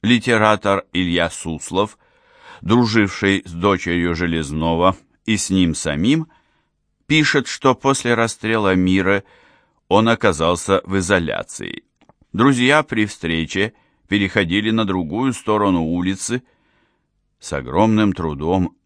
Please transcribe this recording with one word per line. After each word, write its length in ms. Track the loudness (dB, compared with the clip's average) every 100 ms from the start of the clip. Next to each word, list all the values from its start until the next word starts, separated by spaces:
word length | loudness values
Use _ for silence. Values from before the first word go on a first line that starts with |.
Литератор 840 | 2 0 2 2 4 2 0 -2 -2
Илья 360 | -4 -2 0 -2
Суслов, 680 | -4 -10 -10 -6 -2 -2 -6 _ _ _ _ -20 -12
друживший 840 | 0 2 4 2 2 2 0 0 -2
с 60 |
дочерью 640 | -2 0 0 0 -2 -2 -2
Железнова 800 | -2 -2 -4 -4 -2 2 2 0 _ _ -4
и 120 | -4
с 120 | 0
ним 240 | 0 0
самим, 540 | 0 -4 -2 0 0 -2 _ _ _ _ _ _ _ _
пишет, 400 | 0 2 0 -2
что 280 | 0 0 2
после 380 | 0 0 0
расстрела 600 | 0 0 -4 -4 0 2 2
Миры 480 | 2 2 2 -2 -4 _ _ _ _ _ _
он 180 | 2 2
оказался 760 | 2 0 2 0 0 0 -2 0
в 120 | -2
изоляции. 840 | 2 0 0 -6 -8 -12 -12 -14 _ _ _ _ _
Друзья 520 | 0 2 4 2 2
при 220 | 0 -2 -2
встрече 680 | -4 -4 -4 -2 -2 -4 _ _ _ _
переходили 640 | 0 0 0 0 0 0
на 140 | -2 0
другую 480 | -2 -2 -2 -2
сторону 500 | -4 -2 0 2 0
улицы. 600 | 0 -2 -2 -4 -4 -6 _ _ _ _ _ _ _ _ _ _
С 120 | -10
огромным 640 | -8 -4 0 2 4 2
трудом 640 | 0 -4 -4 -2 0 -2 _